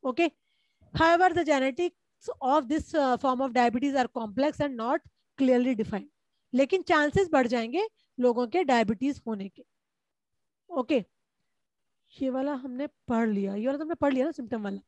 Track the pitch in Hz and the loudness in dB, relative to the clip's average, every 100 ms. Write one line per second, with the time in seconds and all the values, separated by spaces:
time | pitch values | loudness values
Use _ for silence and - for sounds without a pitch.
0 | 269 247 339 _ _ _ _ _ _ - | -6 0 -2 _ _ _ _ _ _ 2
1 | 330 339 370 339 311 285 262 254 349 _ | 4 6 4 2 2 2 2 0 -4 _
2 | _ _ - - 254 294 247 302 - 320 | _ _ -14 -6 0 0 2 -4 -2 -2
3 | 269 247 269 254 269 233 240 233 277 269 | 0 0 0 -2 -2 2 2 2 -2 0
4 | 240 - 220 202 285 - 294 247 226 311 | -2 -4 -8 -2 -2 0 -4 -4 -2 -4
5 | _ _ _ - 262 247 247 233 220 202 | _ _ _ 0 2 4 2 0 -2 -4
6 | - _ _ _ _ 247 269 381 330 320 | -10 _ _ _ _ 0 2 2 2 2
7 | 294 381 370 311 240 240 226 285 440 _ | 4 2 2 2 2 0 -2 -4 -4 _
8 | _ - 247 233 240 339 311 240 208 220 | _ 0 0 2 0 0 2 2 2 -2
9 | 269 285 - 214 196 - - _ _ _ | -4 -4 -8 -8 -10 -16 -20 _ _ _
10 | _ _ _ _ _ _ _ 339 240 208 | _ _ _ _ _ _ _ -6 0 0
11 | 185 _ _ _ _ _ _ _ _ _ | -2 _ _ _ _ _ _ _ _ _
12 | _ - 269 254 277 285 262 247 294 _ | _ -6 -4 -2 -4 -6 -8 -10 -10 _
13 | - 233 226 208 196 202 240 277 311 339 | -4 -2 0 0 -2 -4 -4 -4 -6 -2
14 | 285 262 277 311 233 226 202 196 | 0 0 -2 -4 -8 -6 -6 -8